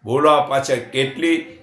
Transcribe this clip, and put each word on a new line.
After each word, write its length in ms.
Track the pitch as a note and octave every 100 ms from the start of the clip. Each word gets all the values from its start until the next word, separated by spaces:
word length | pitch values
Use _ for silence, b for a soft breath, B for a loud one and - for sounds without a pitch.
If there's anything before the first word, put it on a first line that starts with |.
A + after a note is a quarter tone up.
બોલવા 360 | G#2 C#3 D3+ D3
પાછળ 340 | - C#3 C#3+
કેટલી 840 | B2 - C3 C3+ C3+ E3 E3 - -